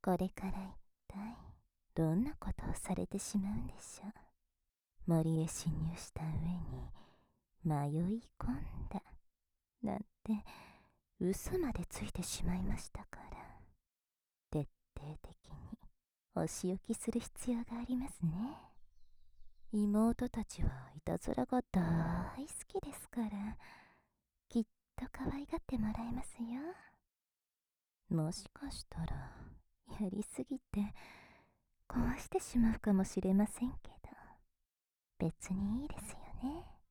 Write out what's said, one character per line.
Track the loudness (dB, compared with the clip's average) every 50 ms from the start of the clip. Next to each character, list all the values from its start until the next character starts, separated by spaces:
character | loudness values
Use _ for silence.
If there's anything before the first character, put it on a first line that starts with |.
こ | 4 4 4
れ | 4 4 0
か | -2 -4 -2 -2
ら | -2 -2
一 | -4 -6 -10 -14 -16 -18 _ _ _ -14
体 | -10 -8 -8 -8 -10 -12 -14 -18 -18 -18 _ _ _ _ _ _ _
ど | 2 2 4 4
ん | 4
な | 2 0 -2
こ | -4 -2 -2
と | -2 0 0 -2
を | -2
さ | -2 0 -2 0
れ | -2 0
て | -2 -4 -6
し | -6 0 0 0
ま | 0 2
う | 0
ん | 0 -2
で | -2 -6 -10
し | -14 -16 -14 -12 -12
ょ | -12
う。 | -12 -14 -20 -20 _ _ _ _ _ _ _ _ _ _ _ _ _ -6 2
森 | 4 4 6 6 4 4 4
へ | 2 0
侵 | -2 -2 -2 0 0 2
入 | 0 -2 -2
し | -4 -10 -8
た | _ -4
上 | -4 -2
に | 0 0 0 0 0 -2 -2 -4 -4 -6 -6 -8 -8 -12 -14 -18 -20 _ _ _ _ _ _ _ _ _ 2
迷 | 2 4 4 4 2
い | 2 2 2 2 0 -2 -4 -10 _ _
込 | -2 0
ん | 0 0 -2 -4 -4 -4 -6 -4
だ | -4 -6 -6 -8 -20 -20 _ _ _ _ _ _ _ _ _ _ _ _
な | -2 -2 -2
ん | -2 -4 _ _ _
て | _ 0 0 0 0 -8 -14 -16 -18 -20 -20 -20 -20 _ _ _ _ _ _ _
嘘 | 2 2 2 2 0 0 0 2
ま | 2 2
で | 0 -2 -4
つ | -4 -4 -6 -6
い | -4
て | -4 -4
し | -4 -4 -2 0 2
ま | 2 2
い | 2
ま | 2 2 0
し | 0 -2 -8
た | -10 -10 -10
か | -10 -12 -14
ら、 | -12 -12 -14 -14 -14 -16 -18 -20 -20 -20 -20 _ _ _ _ _ _ _ _ _ _ _ _ _ _ _
徹 | 0 0 0 -2 _ _ _ _ _
底 | -10 -8 -8 -10 -10
的 | -12 -16 -18 _ _ -14
に | -12 -12 -10 -12 -12 -12 -14 -20 _ _ _ _ _ _ _ _ _
お | 0 2
仕 | 2 0 -2 0 0 -2
置 | -2 -2
き | -4 -4
す | -2 0 0
る | 0 0
必 | -2 -2 -10 -4 0 0
要 | 0 0 0
が | -4 -4 -6
あ | -2
り | 0 0
ま | 0 0 -2
す | -2 0 0
ね。 | 2 2 2 0 -2 -2 -8 -14 -18 -18 -18 -18 -18 _ -18 -18 -18 -18 -20 -20 -20 -16 -14 -14 -14 -14 -14 -6 0
妹 | 2 4 6 6 8 8 8 8 6 4 0 -2
た | 0 -2 -4
ち | -4 2 4
は | 4 4 4 2 -12 -12 -14
い | -6
た | _ 0 0 0
ず | 2 0 2
ら | 2 2
が | 4 4 2 2 _
大 | 4 4 6 6 6 6 6 4 2 2 0 -2 -4 -6 -8
好 | -8 -8 -10 -12 _
き | -4 -4
で | -4 -4
す | -10 -12 -14 -6
か | -2 -2 0 0
ら、 | -2 -2 -4 -4 -6 -8 -12 -16 -20 -20 -20 -20 -20 _ _ _ _ _ _ _ _ _ _ _
き | 2 2
っ | 2 _ _ _ _ _ _
と | -8 -8 -8
可 | -6 -2 -2 0
愛 | 0 -2 -2
が | -2 -2 -4
っ | -2
て | 0 0
も | 2 2 2
ら | 2 0 -2
え | -2
ま | -2 -2
す | -2 -4 -4 -6
よ。 | -4 -4 -2 -4 -4 -6 -8 -8 -16 -20 -20 _ _ _ _ _ _ _ _ _ _ _ _ _ _ _ _ _ _ _ _ _ _ 0
も | 2 2 2 2
し | -2 -4 -10 -14
か | _ -10 -8 -8
し | -8 -8 -10
た | _ -6 -4 -2
ら、 | -2 -2 -4 -4 -8 -12 -14 -16 -16 -16 -20 _ _ _ _ _ -12 -4 -2
や | -2 -2
り | 0 -2
す | -4 -4 -4 -6 -4
ぎ | -4 -4 -6
て | _ _ 0 0 0 0 -4 -10 -14 -18 -18 -20 -20 -20 -20 -20 -20 _ _ _ _ _ _ _ _ _
壊 | 2 2 4 4 2 0
し | -4 -2
て | -2 -2
し | -2 2 4 6
ま | 6 6 6
う | 4
か | 4 6
も | 6 6 6
し | 4 2 2
れ | 4 6 8
ま | 8 6
せ | 6 2 -2 -2
ん | -2 -2 -4
け | -10 -12 -14 -14
ど、 | -16 -18 -16 -18 -18 -20 -20 -20 _ _ _ _ _ _ _ _ _ _ _ _ _ _ _ _
別 | 0 0 0 _ -4 -2
に | -2 0 2 0 0 0
い | 0
い | -2
で | -4 -6
す | -6 -8
よ | -10 -10 -10 -10 -8 -4
ね。 | -4 -4 -4 -4 -8 -12 -16 -18 -20 _